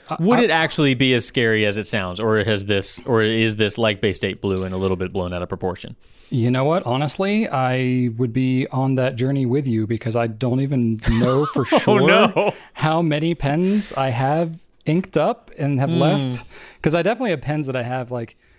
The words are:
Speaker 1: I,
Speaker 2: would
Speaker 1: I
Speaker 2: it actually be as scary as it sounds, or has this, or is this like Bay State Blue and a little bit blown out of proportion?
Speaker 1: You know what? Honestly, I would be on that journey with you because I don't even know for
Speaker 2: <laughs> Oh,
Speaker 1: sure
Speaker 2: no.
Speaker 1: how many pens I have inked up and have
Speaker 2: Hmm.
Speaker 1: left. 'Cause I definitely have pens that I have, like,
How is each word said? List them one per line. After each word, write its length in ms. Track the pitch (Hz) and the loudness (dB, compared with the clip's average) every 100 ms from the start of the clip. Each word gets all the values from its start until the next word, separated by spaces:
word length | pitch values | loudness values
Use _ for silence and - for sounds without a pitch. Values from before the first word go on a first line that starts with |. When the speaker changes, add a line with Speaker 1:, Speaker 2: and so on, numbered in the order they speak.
| - | -12
Speaker 1:
I, 80 | 160 | -2
Speaker 2:
would 200 | 180 240 | 2 4
Speaker 1:
I 60 | |
Speaker 2:
it 60 | 220 | 4
actually 440 | 160 160 - 143 | 2 0 2 2
be 180 | 123 131 | 2 2
as 140 | 123 - | 2 0
scary 400 | 131 113 110 104 | 0 2 2 2
as 100 | 104 | -2
it 100 | 98 | -4
sounds, 320 | 110 92 90 | -4 -4 -2
or 240 | 110 107 | 0 2
has 220 | 104 104 | 2 -2
this, 380 | 98 101 - - | 0 -2 -2 -6
or 160 | 135 113 | 0 2
is 340 | 107 113 113 104 | 2 2 0 2
this 200 | 104 117 | 0 2
like 240 | 110 101 | 0 0
Bay 140 | 107 | -2
State 260 | 90 98 - | -2 -4 -4
Blue 240 | 101 95 | -2 0
and 80 | 92 | 0
a 60 | 92 | -2
little 180 | 95 92 | -2 0
bit 160 | 92 | -2
blown 220 | 95 90 | -4 -4
out 80 | 90 | -6
of 60 | 90 | -6
proportion? 440 | 95 92 87 - - - - - | -6 -6 -8 -12 -18 -20 -20 -6
Speaker 1:
You 200 | 131 120 | -2 0
know 140 | 127 | 0
what? 220 | 139 180 120 | 0 0 -2
Honestly, 600 | 131 147 - 196 208 226 | -2 -2 -2 -2 0 -2
I 600 | 135 127 127 127 127 123 113 | -2 -2 0 0 0 -2 -2
would 160 | 123 | -2
be 340 | 123 131 127 135 | 0 0 0 -2
on 260 | 131 135 | -2 0
that 220 | 131 127 120 | 0 -2 -2
journey 280 | 131 139 | -2 0
with 220 | 127 135 135 | 0 0 0
you 180 | 110 107 | -2 -2
because 300 | 113 117 117 | -4 -2 -2
I 100 | 117 | -2
don't 320 | 107 123 127 | -2 -2 -2
even 380 | 139 135 117 110 - | 0 0 0 0 0
know 340 | 113 123 135 | 2 2 2
for 220 | 151 143 123 | 0 -2 2
Speaker 2:
<laughs> 40 | |
Oh, 60 | 302 | 2
Speaker 1:
sure 200 | - 208 | 4 4
Speaker 2:
no. 540 | 185 214 214 185 202 - - | 6 6 4 2 -2 -4 -14
Speaker 1:
how 300 | - 156 160 | -4 0 2
many 320 | 165 147 165 | 2 0 -2
pens 580 | 170 139 156 185 208 - | -2 0 0 2 0 -2
I 160 | 139 135 | -2 -2
have 500 | 120 135 160 165 160 - _ - | 0 0 0 -2 -6 -18 _ 0
inked 320 | 165 - 156 | 0 0 0
up 320 | 175 - - - | 0 -2 -10 -6
and 200 | 143 135 | -2 0
have 100 | 139 | 0
Speaker 2:
Hmm. 80 | 165 | 2
Speaker 1:
left. 480 | 160 147 131 123 - - - - | 2 2 -2 -6 -10 -20 -20 -4
'Cause 140 | 135 | 0
I 80 | 170 | 2
definitely 300 | 175 226 240 | 0 -2 -2
have 100 | 151 | -4
pens 240 | 117 151 135 | -4 -4 -4
that 100 | 127 | -4
I 60 | |
have, 280 | 120 131 123 | -4 -6 -6
like, 280 | 123 117 _ _ | -8 -10 _ _